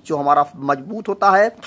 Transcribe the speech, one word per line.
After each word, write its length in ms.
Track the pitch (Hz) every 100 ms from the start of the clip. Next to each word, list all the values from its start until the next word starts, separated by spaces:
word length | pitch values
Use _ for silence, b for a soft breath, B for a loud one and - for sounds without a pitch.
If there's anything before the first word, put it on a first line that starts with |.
| -
जो 120 | 151
हमारा 280 | 143 147 147 -
मजबूत 500 | 139 139 143 220 -
होता 220 | 196 202
है 240 | 190 220 -